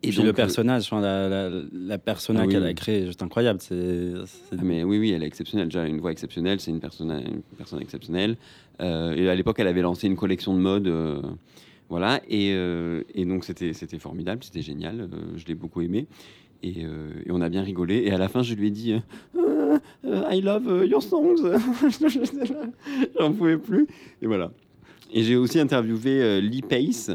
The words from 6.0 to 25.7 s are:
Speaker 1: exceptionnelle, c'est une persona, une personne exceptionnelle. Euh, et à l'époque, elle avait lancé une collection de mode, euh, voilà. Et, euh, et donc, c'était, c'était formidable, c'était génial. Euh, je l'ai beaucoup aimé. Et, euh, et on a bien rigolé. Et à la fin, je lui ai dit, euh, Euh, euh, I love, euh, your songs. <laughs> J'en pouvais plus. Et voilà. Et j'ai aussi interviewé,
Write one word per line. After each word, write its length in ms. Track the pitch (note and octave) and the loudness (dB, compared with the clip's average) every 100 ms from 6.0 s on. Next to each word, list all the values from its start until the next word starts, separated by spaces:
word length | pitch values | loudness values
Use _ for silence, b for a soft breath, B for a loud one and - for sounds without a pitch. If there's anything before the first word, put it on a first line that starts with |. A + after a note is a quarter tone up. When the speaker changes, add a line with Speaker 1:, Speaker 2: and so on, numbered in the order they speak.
| E2+ | -4
Speaker 1:
exceptionnelle, 480 | D#2+ E2 - F2 G2 | -6 -8 -4 -2 -2
c'est 120 | E2 | -2
une 80 | E2 | -6
persona, 400 | C#2+ - D#2+ D2+ | -6 -8 -6 -6
une 220 | B1 D2+ - - | -6 -8 -12 -18
personne 240 | - D2+ | -12 -10
exceptionnelle. 560 | - C2 - E2+ G#2 A#2 B B B _ | -10 -12 -6 -2 0 -2 B B B _
Euh, 340 | F2+ E2 E2 D2+ | -4 -2 -2 0
et 120 | F#2 | 2
à 60 | F2+ | 2
l'époque, 240 | F2+ A2 | 0 0
elle 80 | G2 | 2
avait 140 | F2 | 2
lancé 260 | F2 F2 G2+ | 0 0 0
une 80 | F#2 | 0
collection 380 | G2 F#2 - | 0 -2 0
de 60 | F#2+ | 2
mode, 280 | F#2+ G2+ F#2+ | 4 2 2
euh, 340 | D#2+ D#2+ C#2+ C#2+ E2+ B B B B B | 0 -2 -4 -6 -10 B B B B B
voilà. 320 | E2+ G2 C#3 - | -2 0 0 0
Et, 220 | G#2+ G2 | 0 2
euh, 480 | F#2+ F2+ E2+ E2+ E2+ - - | 0 0 -2 -2 -4 -6 -4
et 100 | F2+ | -2
donc, 180 | F#2 | -2
c'était, 300 | F2 F2 F2 | -4 -6 -6
c'était 260 | D#2+ D#2+ D#2+ | -6 -10 -12
formidable, 440 | D2 D#2+ E2+ A2+ | -10 -8 -6 -8
c'était 180 | - - | -8 -10
génial. 400 | D2+ D2 E2 A2+ | -10 -8 -8 -8
Euh, 60 | F#2 E2 D#2+ E2 | -10 -10 -10 -12
je 100 | E2 | -10
l'ai 100 | D#2+ | -8
beaucoup 260 | E2 - | -8 -4
aimé. 260 | E2+ G2+ D3+ B B B B _ | -2 -2 -4 B B B B _
Et, 220 | F2+ F2 D#2+ | -10 -8 -8
euh, 240 | D#2 D2+ D#2+ - | -10 -10 -10 -4
et 60 | |
on 100 | F2+ | 0
a 80 | E2+ | 0
bien 140 | F2+ | 0
rigolé. 400 | G2 F2+ F2 G#2+ G2+ | -2 -2 0 2 2
Et 60 | |
à 80 | F#2+ | 2
la 80 | F#2 | 2
fin, 160 | B2 | 0
je 100 | A#2+ | 0
lui 140 | A2 G#2 | 0 0
ai 40 | |
dit, 220 | G#2 A#2 | 0 -2
euh, 60 | A2 G#2+ B B F4 | -2 -4 B B 0
Euh, 420 | E4+ D4+ C#4+ D4 B B C4 | 2 2 4 2 B B -4
euh, 180 | G3 D#4 | -2 0
I 100 | F#3+ | 0
love, 260 | G3 G#3 A#3+ | 2 0 2
euh, 180 | F3+ F#3 | 2 4
your 160 | G#4+ | 4
songs. 360 | - E4+ D#4 E4+ | 2 2 4 4
<laughs> 1800 | F#3 G#3 A#3+ B3 C#4+ - D4+ B3 A#3 C#4 B3 G3+ A3+ - - C#4 C#4 - | 4 4 2 2 2 4 2 2 -2 -2 -4 -4 -8 -10 -6 -2 0 2
J'en 140 | D#3+ | 2
pouvais 240 | G#3 E3+ D#3+ | 4 2 2
plus. 300 | F3+ G3 D4+ B B B | 2 2 2 B B B
Et 60 | A2+ | 0
voilà. 240 | G#2 E2+ - _ _ B B - | 0 0 -8 _ _ B B -4
Et 100 | A2+ | 0
j'ai 120 | A2+ B2 | 4 4
aussi 240 | B2+ E3 | 4 4
interviewé, 640 | C#3+ | 4